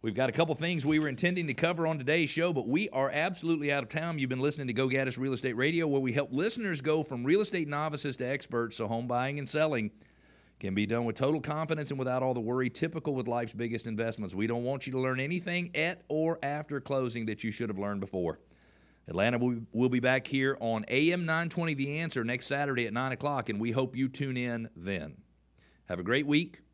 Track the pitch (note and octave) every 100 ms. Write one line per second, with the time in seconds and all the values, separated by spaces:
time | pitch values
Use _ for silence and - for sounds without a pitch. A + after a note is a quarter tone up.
0 | A2+ G2+ C3 A2+ E3 D3+ E3 F3 C#3 D#3
1 | D3+ C3 F3 F#3 D#3+ B2+ E3 E3+ D#3+ D#3+
2 | C3 E3 D3 - E3+ D3+ G#2+ D3 G#3 C3
3 | C3+ D3 E3+ F3 E3 E3 D3 C#3+ B2 D#3
4 | E3+ D#3 C3 B2+ C#3 D3 C3 A#2 C3 C3
5 | C3 B2 C3+ B2+ C3 A2+ C#3 E3 D#3+ C#3
6 | C3 A#2+ C#3+ B2+ G3 A#3 G#3 D#3 C3+ D#3
7 | D3+ B2+ B2 F#3 G#3 F3+ D3+ D3 D#3 D3
8 | C#3+ B2 B2 C#3 - A#2+ A#2 - G#2+ A2+
9 | A#2+ B2 C3 C#3+ C3+ D3+ D#3 C3 G#2 -
10 | - _ - - _ _ F#2+ F#2+ G#2 A#2
11 | A#2 A2+ C3+ D#3 C#3+ D3+ D#3+ D#3 C#3 C#3
12 | B2+ B2+ C3 B2 A2 B2 B2+ - E3 E3
13 | D#3 C3+ A#2+ A#2+ A#2 G#2+ A#2 A2+ A#2 G#2+
14 | A2+ A2 G2 F#2 A2+ A#2 A#2+ C#3 C3+ C3
15 | C3 B2+ C3+ F3 F3 F3 F3 F3 E3 F3
16 | - D#3 D#3+ D#3+ C#3 D3 D3+ C#3+ - C3+
17 | B2+ A#2 A2 G#2 A#2 G#2 A#2 G2 G#2 G2+
18 | F#2+ F#2+ F2 - _ - - _ _ _
19 | - E2+ G#2+ B2 B2 A#2+ A#2 A2 B2+ B2
20 | B2 C3 - C3+ C3+ C3+ A#2 A2+ G#2+ C3
21 | D#3 F3+ E3 D#3+ E3+ F3 E3 C#3+ C3+ D3+
22 | E3 C3+ A2+ B2 - C#3 C#3+ B2 A2+ A2+
23 | C3 B2+ C#3+ C#3 A2+ G#2 A#2 B2+ C3 B2
24 | C3 C3 C#3 B2+ B2 A#2 A2+ - F2+ F#2+
25 | D2+ - - _ _ _ _ _ _ F2+
26 | F2+ B2+ C#3+ D3+ E3+ - _